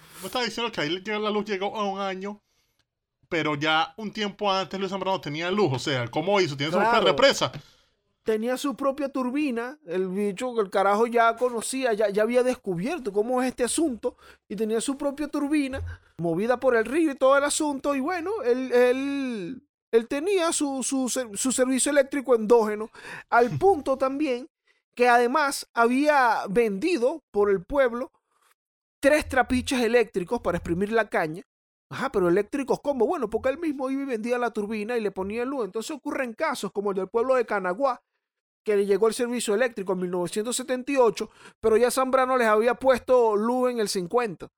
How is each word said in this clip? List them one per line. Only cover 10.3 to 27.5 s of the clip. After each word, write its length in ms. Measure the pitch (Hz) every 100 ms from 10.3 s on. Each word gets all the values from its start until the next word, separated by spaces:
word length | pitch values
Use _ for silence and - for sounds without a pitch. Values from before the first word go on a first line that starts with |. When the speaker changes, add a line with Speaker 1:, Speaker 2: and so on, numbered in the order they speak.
| 185 254 226
Speaker 2:
el 100 | 190
carajo 380 | 202 196 208 233
ya 260 | 233 226 233
conocía, 560 | 247 233 - 262 254
ya, 160 | 214 214
ya 140 | 202
había 220 | 220 247
descubierto 680 | 247 247 - 170 220 339 240
cómo 300 | 196 226 254
es 60 | 254
este 160 | -
asunto, 520 | 240 - 320 226 247 - - - -
y 60 |
tenía 260 | 202 220 226
su 160 | 220 269
propia 300 | 285 277 294
turbina, 760 | 294 285 302 269 269 - - _ -
movida 420 | 170 165 226 247
por 160 | 262 233
el 80 |
río 260 | 220 294 320
y 60 | 262
todo 200 | 262 277
el 60 |
asunto, 540 | 285 - 302 277 294 277
y 40 |
bueno, 300 | 277 359 330 440
él, 260 | 240 254 262
él, 920 | 240 247 262 277 277 262 226 170 - - _ _
él 140 | 226 226
tenía 460 | 277 349 381 330
su, 320 | 330 285 269
su 240 | 240 269 254
ser-, 280 | 262 240 202
su 140 | 262
servicio 400 | 247 254 262 285
eléctrico 460 | 285 269 285 262 233
endógeno, 540 | 214 240 214 208 226 - - - -
al 220 | 233 240
Speaker 1:
<laughs> 80 | 135
Speaker 2:
punto 400 | 381 339 269 262
también 480 | 262 277 302 240 294 _ _ _ _
que 140 | - 247
además 580 | 240 240 285 277 - -
había 680 | - 233 254 294 285 247 180 143
vendido 760 | 196 226 196 311 330 247 320 -
por 180 | 202 202